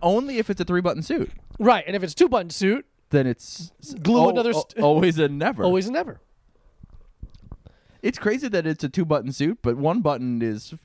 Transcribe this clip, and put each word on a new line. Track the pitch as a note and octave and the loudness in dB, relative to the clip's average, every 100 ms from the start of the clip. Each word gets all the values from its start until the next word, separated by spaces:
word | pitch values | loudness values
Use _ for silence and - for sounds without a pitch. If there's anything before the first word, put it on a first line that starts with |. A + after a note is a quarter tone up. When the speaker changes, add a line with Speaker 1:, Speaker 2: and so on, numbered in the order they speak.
Speaker 1:
only | E3+ G#3 C#4 B3+ | 2 2 0 -4
if | G#3+ | -2
it's | G3 | -2
a | |
three-button | F3 F3+ F3 D#3+ | -2 0 0 -2
suit. | D#3 D#4+ - - - - | -4 -4 -4 -8 -16 0
Speaker 2:
Right, | A3 A3 D3+ | 4 4 2
and | |
if | G3 | -4
it's | F3+ | -4
two-button | - E4+ A#3 E3+ | 2 4 2 -2
suit, | - F#3+ G#3+ - _ - | -2 0 0 -4 _ 0
Speaker 1:
Then | D3 B2+ | 2 2
it's | A#2 - - E3+ _ | -2 -10 -16 -18 _
s-, | - | -18
Speaker 2:
glue | B3+ D#3+ A#3+ | -6 2 4
Speaker 1:
al-, | B3 | 4
Speaker 2:
another | A#3+ A#3 | 4 0
Speaker 1:
al-, | F3+ - | 0 -4
Speaker 2:
st- | - | 0
Speaker 1:
always | D3 D#3 F3+ D#3+ | 4 4 4 2
and | D3 C#3+ | 0 0
never. | F3+ A3 | -4 0
Speaker 2:
Always | F#3 F#3 G3 | 2 2 0
and | |
never. | C#4 E4+ - _ _ _ _ _ _ - - - - - - - - - _ _ _ | -4 -6 -10 _ _ _ _ _ _ -20 -20 -20 -20 -20 -20 -20 -20 -20 _ _ _
Speaker 1:
It's | G3+ - | -4 -2
crazy | D#4 C4 C4+ | -2 -2 -2
that | G3 D#3+ | -2 -2
it's | D3+ | -4
a | C#3+ | -4
two-button | - D#3+ D3+ A#2+ | -2 0 0 -2
suit, | C3+ D3 A#3 | -2 -2 0
but | B2 A#2+ | -2 0
one | D3 G#3 | 0 0
button | D#3 C3+ B2+ A#2+ | 0 -2 -2 -2
is | A2+ G#2+ - D#3+ | -2 -4 -8 -20